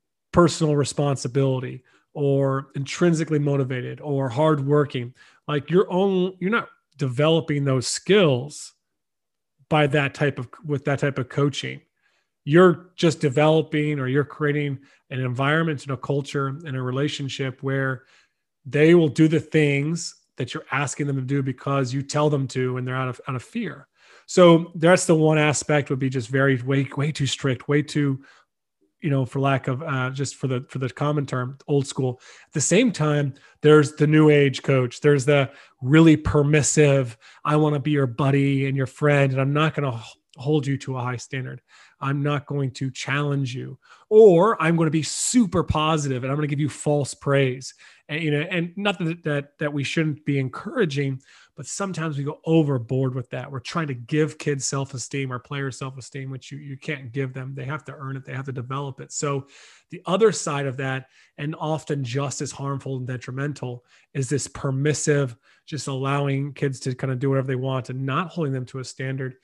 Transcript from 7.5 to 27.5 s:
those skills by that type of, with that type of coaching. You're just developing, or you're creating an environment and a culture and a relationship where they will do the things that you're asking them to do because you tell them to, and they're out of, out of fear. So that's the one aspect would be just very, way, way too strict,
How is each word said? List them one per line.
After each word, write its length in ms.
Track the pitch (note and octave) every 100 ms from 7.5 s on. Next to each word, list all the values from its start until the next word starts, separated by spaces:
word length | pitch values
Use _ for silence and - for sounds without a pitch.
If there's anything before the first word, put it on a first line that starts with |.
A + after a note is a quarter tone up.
| D3
those 240 | C#3 C3 A#2+
skills 840 | - - G#3 E3+ B2 C#3 - - - _ _ _ _ _ _ _ _ _
by 200 | D3+ C#3+
that 260 | D3+ C#3
type 240 | - D3 C3+
of, 100 | A#2+ -
with 200 | D#3 C#3
that 160 | - C3+
type 180 | C#3+ C#3
of 100 | B2
coaching. 520 | - C#3+ - C3 C3+ - _ _ _ _ _
You're 480 | C#3+ D#3+ F#3 E3 -
just 240 | - E3+ -
developing, 800 | D3 B2+ D#3 D#3+ D3+ D3+ D3+ D3
or 80 | B2+
you're 160 | C#3
creating 560 | C#3 - D3+ D3 C#3+ C3+ - _ _
an 80 | C3
environment 640 | B2+ B2 C3+ D#3 E3 C#3+
and 120 | C#3
a 20 | C3+
culture 500 | - C#3+ C#3 C#3+ C3+
and 300 | C#3 E3 C3
a 60 |
relationship 760 | B2+ B2+ D3 - C3+ - C3+ B2+
where 440 | C3+ C3+ C3+ B2+ - _ _ _ _ _
they 300 | C#3 C#3 D#3
will 140 | F3 D#3+
do 180 | A#2 D#3+
the 140 | D#3
things 720 | D3+ D#3+ D3 C#3 D3 E3+ - - _ -
that 180 | C3
you're 120 | E3 -
asking 380 | - C#3+ - C#3+
them 80 | C3+
to 60 |
do 200 | B2+ C#3
because 500 | C3+ B2+ D3+ C#3 B2+
you 80 | C3+
tell 300 | C#3 D3+ D3+
them 160 | D3 C3+
to, 300 | C3 B2+ B2+
and 100 | B2+
they're 80 |
out 140 | C3 C3
of, 120 | A#2+ -
out 80 |
of 80 | B2+
fear. 460 | - A#3 F#3+ - - _ _ - -
So 440 | - F3 E3 E3+ F3
that's 280 | E3 F3+
the 120 | - D#3+
one 200 | D#3 D#3
aspect 540 | D3+ C#3+ - D3+ C3
would 80 | C3
be 100 | C3
just 200 | C3 A2+
very, 340 | C3+ C#3 C3
way, 260 | B2+ C#3 C3+ -
way 140 | D#3
too 160 | - C3+
strict, 400 | - C#3